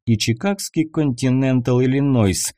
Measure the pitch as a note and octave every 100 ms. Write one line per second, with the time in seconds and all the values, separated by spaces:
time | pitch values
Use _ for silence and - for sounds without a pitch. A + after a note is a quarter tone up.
0 | - G#2+ - A2+ G2+ G2+ - E3 D#3+ -
1 | D3 A#2 C3 C3 C3+ B2+ B2 B2 B2+ C3+
2 | C#3+ B2+ G2+ F2+ -